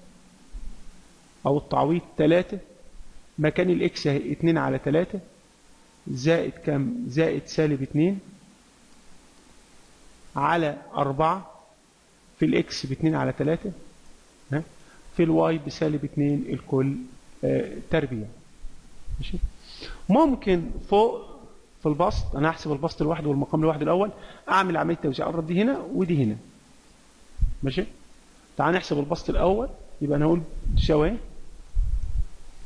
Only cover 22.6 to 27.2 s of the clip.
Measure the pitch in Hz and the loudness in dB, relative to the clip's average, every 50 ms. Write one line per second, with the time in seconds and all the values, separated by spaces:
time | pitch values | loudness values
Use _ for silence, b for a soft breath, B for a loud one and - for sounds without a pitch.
22.6 | - 156 147 135 151 160 - - 151 151 165 156 151 147 139 139 139 - - 156 | -4 -4 -4 -2 -2 -4 -2 -2 -2 -2 -2 -2 -2 -2 0 0 0 0 0 2
23.6 | 156 160 156 151 147 151 170 185 208 214 - B B B B B B B 185 190 | 2 2 2 0 0 2 2 2 2 0 -4 B B B B B B B 2 2
24.6 | 190 185 170 156 147 165 170 - - 151 131 - - - 165 165 160 156 175 180 | 2 2 2 0 0 0 0 -2 -2 -4 -2 -2 -2 -4 -2 -2 -2 0 2 2
25.6 | 214 247 277 - - 170 269 175 190 165 175 143 127 107 107 117 - - - - | 4 2 2 -2 -4 -4 -2 0 0 2 2 2 2 2 0 -4 -8 -18 -20 -20
26.6 | - - - - - - - - - - - - | -20 -20 -20 -20 -20 -20 -20 -20 -20 -20 -20 -20